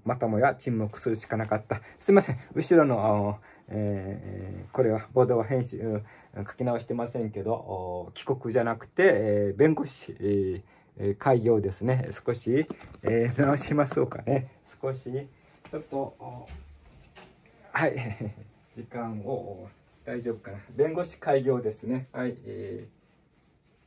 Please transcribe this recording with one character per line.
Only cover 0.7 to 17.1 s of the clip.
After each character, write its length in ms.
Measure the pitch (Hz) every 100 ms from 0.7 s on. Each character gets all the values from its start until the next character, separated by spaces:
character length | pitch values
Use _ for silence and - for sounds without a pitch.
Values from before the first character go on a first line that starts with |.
| 113
黙 220 | 107 -
す 100 | 120
る 60 | 110
し 100 | -
か 100 | 110
な 100 | 110
か 120 | 107
っ 80 | -
た。 140 | - - -
す 120 | -
い 40 | 196
ま 60 |
せ 100 | 190
ん。 80 | 131 -
後 220 | 151 - 170
ろ 100 | 143
の、 540 | 117 107 104 101 104 - - -
え 1000 | 107 104 98 95 95 98 98 95 95 -
ー、 60 | -
こ 80 |
れ 80 | 117
は、 160 | 110 -
ボ 100 | 127
ー 20 | 120
ド 120 | 120
は 60 |
編 220 | 117 131 123
集、 360 | - 113 104 104 - - 98
書 80 | 98 -
き 80 |
直 160 | 123 117
し 60 | 113
て 80 |
ま 140 | 120 117
せ 120 | 120
ん 120 | 110
け 100 | 104
ど、 100 | 101
お、 580 | 113 - 95 92 90 90
帰 120 | - -
国 280 | 131 120
じ 60 | 120
ゃ 40 |
な 120 | 117 117
く 120 | -
て、 160 | -
え 480 | 185 110 107 104 101 95
ー、 20 |
弁 160 | 151
護 120 | 147 143
士、 300 | - - -
え 40 |
ー、 380 | 101 101 95 92 - - _ -
え 60 | 101
ー、 60 | 98
会 240 | 139 123
議 80 | 110
を 120 | 110
で 100 | 98
す 100 | 95
ね、 280 | 113 127 127
少 220 | - -
し、 340 | 117 - 131 156 - - -
え 320 | - 117 120 127
ー、 60 |
直 160 | 143 143
し 160 | -
ま 140 | 147 139
し 120 | -
ょ 40 |
う 40 | 131
か 140 | -
ね。 300 | 113 135 131 - _ -
少 120 | 135
し、 180 | 131 123 131 143 - _ _ -
ち 40 | 156
ょ 40 |
っ 20 |
と、 140 | - 139
お、 500 | 135 - 151 123 123 - - - - - -